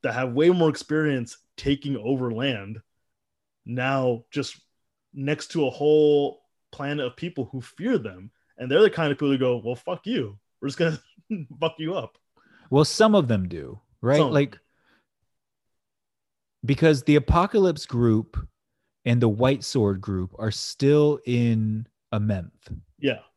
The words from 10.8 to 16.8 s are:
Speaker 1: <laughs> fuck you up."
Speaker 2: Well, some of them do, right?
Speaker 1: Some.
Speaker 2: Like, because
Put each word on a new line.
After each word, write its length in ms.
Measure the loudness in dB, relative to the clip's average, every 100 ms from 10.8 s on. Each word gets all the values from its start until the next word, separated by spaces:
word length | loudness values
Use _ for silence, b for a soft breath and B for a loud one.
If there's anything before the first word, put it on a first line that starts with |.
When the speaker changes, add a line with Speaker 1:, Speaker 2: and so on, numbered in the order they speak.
| -2 -2 _ _ _
Speaker 1:
<laughs> 180 | -10 -10 -6
fuck 160 | -6 -4
you 160 | -8 -6
up." 220 | -8 _ _ _ b b b
Speaker 2:
Well, 160 | 2 2
some 300 | 4 4 6
of 120 | 2
them 200 | 0 -2
do, 340 | -8 -12 -18 _ _
right? 160 | 0 2
Speaker 1:
Some. 120 | 4
Speaker 2:
Like, 280 | 2 0 -6 _ _ _ _ _ _ _ _ _ _ _ _ _ _ _ _ _ _ _ _
because 400 | -4 2